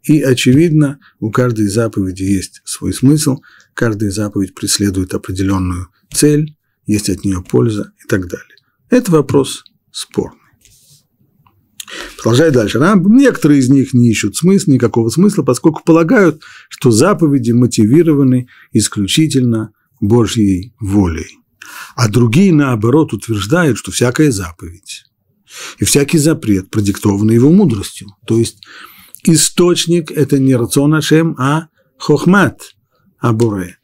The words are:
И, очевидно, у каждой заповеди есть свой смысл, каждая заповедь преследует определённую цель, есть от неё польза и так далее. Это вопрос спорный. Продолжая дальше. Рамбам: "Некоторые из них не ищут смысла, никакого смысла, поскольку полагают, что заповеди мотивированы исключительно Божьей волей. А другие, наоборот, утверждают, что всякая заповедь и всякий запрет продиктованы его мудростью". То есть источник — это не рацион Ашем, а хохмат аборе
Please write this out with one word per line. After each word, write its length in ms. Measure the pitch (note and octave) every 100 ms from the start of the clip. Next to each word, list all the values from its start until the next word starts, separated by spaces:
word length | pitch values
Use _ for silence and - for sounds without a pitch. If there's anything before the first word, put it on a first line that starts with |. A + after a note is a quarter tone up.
И, 180 | - D3+
очевидно, 760 | C#3 B2 B2+ C3+ E3+ D3+ C#3+ C#3+ _ _
у 100 | A2
каждой 360 | G#2+ B2 A2 G#2
заповеди 560 | G#2 A2+ - F#2 F#2
есть 400 | F#2+ G2 - -
свой 300 | - - F#2
смысл, 460 | F#2 C3 D3+ D3 C3 _ _ _
каждая 360 | - A#2+ G#2 G#2+
заповедь 440 | G#2 G#2 G#2 F#2+
преследует 580 | - G#2 - G2+ F#2+ F2+
определённую 760 | F#2+ - F#2 G2 F#2+ F#2 F2+ F2+ _ _
цель, 420 | - D3 D3+ D#3 _ _ _ -
есть 240 | G#2 -
от 140 | F2+
неё 180 | G2 F#2
польза 500 | - B2 A#2+ G#2 - _
и 60 | -
так 180 | G2+ F2+
далее. 300 | - - _ _ _ _
Это 240 | B3 B3
вопрос 520 | D#3 C#3 C#3+ C3 - _ _ _
спорный. 480 | - - - - _ _ _ _ _ _ _ _ _ _ _ _ _ _ _ - - - -
Продолжая 340 | A2+ A#2+ E3
дальше. 280 | B2 G#2 A2
Рамбам: 380 | E3 G#3+ F#3 B3
"Некоторые 440 | C4+ - D3+ C#3+
из 80 | B2
них 240 | C#3 A#2+
не 180 | B2 A#2+
ищут 260 | G#2 G#2+ -
смысла, 360 | E3+ G3 -
никакого 380 | B2+ A#2 A#2+ A2+
смысла, 320 | D#3 G3+ G3
поскольку 400 | C3 B2 E3 D#3
полагают, 580 | - E3 E3 B3+ F3+ D3+ - - _
что 200 | - B2+
заповеди 640 | G#2+ F3 D#3+ D#3+ C#3 A#2
мотивированы 960 | A#2 B2 - G#2+ D3 E3 C#3+ C3+ B2+ B2 - _
исключительно 1000 | A#2 G#2 - G2 - D#3 B2+ B2 A2+ A2 _ _ _
Божьей 720 | G2+ A#2+ G#2 A#2 G2+ F#2 F#2+ _
волей. 580 | G2 G2+ F2+ D2+ - - _ _ - - - -
А 120 | A2+
другие, 440 | A#2+ A#2+ C3 G3+
наоборот, 600 | D#3 C#3 A#2 A2+ D3 D3
утверждают, 640 | G#2 - G#2 G2 E3 D#3+ G#2
что 140 | -
всякая 400 | - A#2+ B2+ D3+
заповедь 720 | G2+ F2 - F#2 F2 - - _ _ _ _ _ - - -
и 60 |
всякий 340 | G2+ C#3+ C#3 E3
запрет 520 | D3 D#3 A2 G2 F#2
продиктованы 640 | A2 G2+ G2 G#2+ G2 G#2+
его 200 | A#2 C3+
мудростью". 560 | F#3 F#3 G#2 - - - _ -
То 120 | A2+
есть 240 | A2+ - - - - - _ -
источник — 880 | - D#3+ - - F3+ E3+ E3 F3 D#3
это 240 | D#3 C3 C#3+
не 180 | C3+ B2+
рацион 380 | A#2 C#3+ C#3+
Ашем, 400 | D#3 - D#3 E3 C3+
а 300 | C3+ D#3 D#3+ _ _ _
хохмат 760 | - D3 E3 G3+ D3 - - _ _ _ _ _
аборе 600 | B2 A2 A#2 G2+ F2+ -